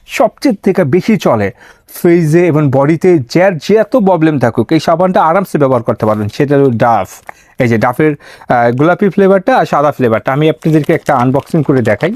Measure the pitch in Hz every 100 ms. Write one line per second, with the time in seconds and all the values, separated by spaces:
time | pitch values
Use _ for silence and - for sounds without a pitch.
0 | - - 254 - 285 214 - 190 151 175
1 | - 208 170 117 101 - - - _ -
2 | 175 175 156 165 175 147 147 131 143 165
3 | 185 170 123 160 190 165 - 214 214 269
4 | 190 180 160 151 120 - - 160 - 165
5 | 185 190 165 180 190 160 135 123 117 110
6 | 107 107 104 - 143 143 139 113 120 110
7 | 95 - - - _ - 127 113 123 123
8 | 156 147 - - - 127 120 123 156 175
9 | 202 170 196 196 190 262 165 156 147 135
10 | 123 107 - 135 156 - 165 156 147 156
11 | - 139 127 135 - 170 143 135 113 123
12 | 165